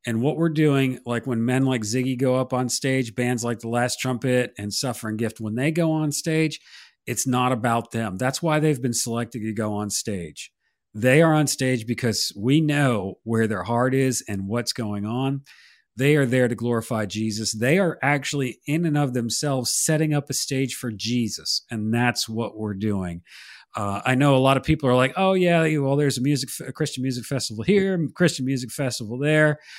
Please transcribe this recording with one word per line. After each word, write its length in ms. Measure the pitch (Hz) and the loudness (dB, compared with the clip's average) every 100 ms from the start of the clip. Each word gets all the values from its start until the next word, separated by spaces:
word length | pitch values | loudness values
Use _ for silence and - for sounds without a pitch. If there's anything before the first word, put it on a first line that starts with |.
| - | -2
And 160 | 113 | 0
what 140 | 131 147 | 0 2
we're 120 | 165 | 0
doing, 500 | 151 151 139 131 127 | 4 4 4 2 -2
like 220 | 120 120 131 | -4 -4 0
when 180 | 117 | 0
men 200 | 117 131 | 2 2
like 180 | 135 127 | 2 0
Ziggy 360 | 107 123 127 123 | 0 -2 -2 0
go 180 | 131 127 | 2 2
up 160 | 127 | 0
on 160 | 127 127 | -2 -2
stage, 460 | - 135 131 117 | -2 0 0 -2
bands 300 | 110 123 123 | -2 -2 0
like 160 | 117 113 | -2 -4
The 80 | 113 | -2
Last 300 | 120 123 - | 0 0 0
Trumpet 520 | 131 120 131 127 123 - | -4 -2 2 2 0 -6
and 140 | 104 | -6
Suffering 440 | 98 131 117 110 107 | -4 -4 -4 -6 -4
Gift, 240 | 113 - | -4 -4
when 140 | 110 | -6
they 160 | 113 143 | -2 0
go 220 | 160 165 | 2 0
on 180 | 156 156 | 0 0
stage, 480 | 143 165 160 156 - _ - - _ - | -2 -2 0 0 -4 _ -20 -20 _ -8
it's 200 | 117 135 | -4 0
not 260 | 123 127 | 2 2
about 380 | 123 120 117 113 | 2 2 0 0
them. 240 | 117 110 92 | -4 -4 -2
That's 260 | 127 135 | -2 -2
why 180 | 170 151 | 0 2
they've 200 | 156 135 | 2 0
been 120 | 127 | -2
selected 460 | 117 120 117 117 117 | -2 -2 -4 -4 -6
to 100 | 110 | -4
go 220 | 110 107 | -2 -2
on 160 | 104 104 | -2 -4
stage. 640 | - - 98 85 - - _ _ _ _ | -4 -4 -6 -8 -12 -18 _ _ _ _
They 280 | 107 123 139 | 0 4 6
are 120 | 165 | 6
on 120 | 156 143 | 4 2
stage 400 | - 131 127 110 | 0 0 -2 -2
because 460 | 117 120 101 - 101 | -2 -2 -2 -4 -2
we 220 | 110 147 | 2 4
know 580 | 156 143 139 113 95 - | 4 2 2 2 -4 -8
where 220 | 113 113 113 | -2 2 2
their 160 | 101 | 0
heart 320 | 98 120 127 | 0 2 2
is 300 | 131 131 120 - | 2 2 -2 -4
and 180 | 101 98 | -6 -4
what's 240 | 117 110 | -4 -4
going 320 | - 110 104 104 | -6 -6 -4 -4
on. 360 | 123 135 139 139 - - _ _ - | -2 -2 -4 -8 -20 -20 _ _ 0
They 200 | 139 151 | 4 4
are 100 | 131 | 4
there 220 | 127 123 | 4 2
to 60 | |
glorify 520 | 107 117 117 107 113 101 | 0 0 -2 -2 -4 -2
Jesus. 460 | 101 110 107 107 | -2 -4 -4 -6
They 260 | 110 120 180 | -2 2 2
are 200 | 180 - | 2 0
actually 560 | 135 143 135 143 127 - - | 0 0 -2 -4 -4 -6 -2
in 200 | 156 170 | 0 2
and 100 | 147 | 2
of 160 | 143 | 0
themselves 580 | 123 117 - 147 135 120 | 0 -2 -2 -2 -2 -2
setting 400 | - - 156 156 | -2 0 0 2
up 160 | 147 143 | 0 -2
a 40 | |
stage 400 | - - 135 135 | -6 -2 -2 -2
for 160 | - 123 | -4 -8
Jesus. 720 | 104 110 123 110 - - - _ | -6 -2 0 0 -4 -4 -6 _
And 220 | 110 107 | -6 0
that's 360 | 117 123 117 - | 2 2 0 -6
what 280 | 110 110 107 | -4 -6 -6
we're 180 | 107 | -6
doing. 480 | 98 107 101 90 85 _ - - - _ - | -2 -2 -2 -4 -8 _ -20 -20 -20 _ -6
Uh, 240 | 101 101 | -4 -2
I 100 | 127 | 0
know 200 | 127 143 | 2 4
a 40 | 135 | 4
lot 180 | 131 135 | 4 2
of 80 | |
people 240 | 131 151 135 | 2 0 4
are 60 | 127 | 4
like, 160 | 131 180 | 2 2
"Oh, 180 | 190 | 2
yeah, 420 | 190 175 170 160 156 | 2 4 4 2 2
well, 160 | 135 | 2
there's 240 | 143 143 127 | 2 2 2
a 20 | |
music, 260 | 131 143 135 | 0 0 -2
f-, 200 | - 135 | -10 -12
a 40 | |
Christian 300 | - 151 - | -4 -4 -2
music 220 | 131 123 | -4 -4
festival 380 | 110 135 - 110 | -4 -4 -4 -4
here, 420 | 113 196 196 185 156 | 2 2 4 0 -2
Christian 300 | - 175 - | 0 0 0
music 280 | 131 135 123 | -2 -4 -4
festival 440 | - 135 - 107 123 | -6 -4 -4 -8 -2
there." 400 | 147 156 151 147 - | 2 4 4 2 -8